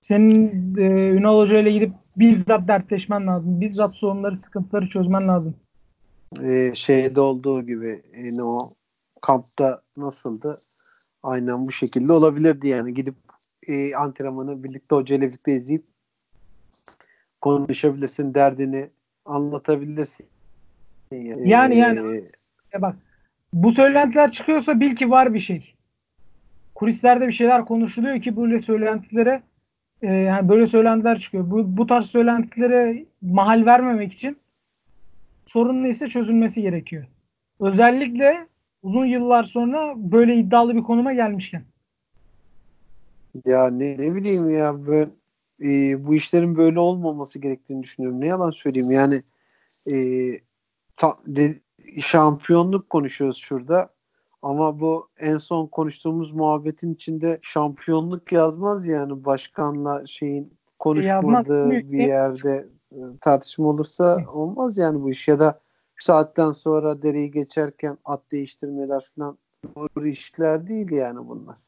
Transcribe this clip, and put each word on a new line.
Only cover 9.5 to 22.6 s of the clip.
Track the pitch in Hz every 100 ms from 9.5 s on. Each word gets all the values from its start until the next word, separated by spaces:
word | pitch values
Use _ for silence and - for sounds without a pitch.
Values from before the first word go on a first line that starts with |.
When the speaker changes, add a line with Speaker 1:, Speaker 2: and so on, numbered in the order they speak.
| - 135 123 _ -
Speaker 2:
nasıldı? | 143 131 127 110 147 147 _ _ _ _ _ _
Aynen | 135 127 123 123 131
bu |
şekilde | 131 123 127 131
olabilirdi | 165 156 147 160 139 139
yani. | 123 120
Gidip, | 123 135 135 _ _ _ _ -
e, | 143 139 135
antrenmanı | 143 131 135 131 135 139
birlikte, | 131 135 _ 147
hoca | 131 139
ile | 135
birlikte | 123 -
izleyip | 135 123 156 _ _ _ _ _ _ - - _ _ - _ _ _ _ _
konuşabilirsin, | 143 143 139 131 151 139 135 - 143
derdini | 135 139 131 135 135 143 _ _ _ -
anlatabilirsin. | 143 147 143 143 151 143 151 147 - - _ _ - - _ - - _
Yani, | 127 120 110 151
Speaker 1:
Yani, | 226 262 233
yani. | 240 226 220 220
Speaker 2:
e, | 185 _ _ _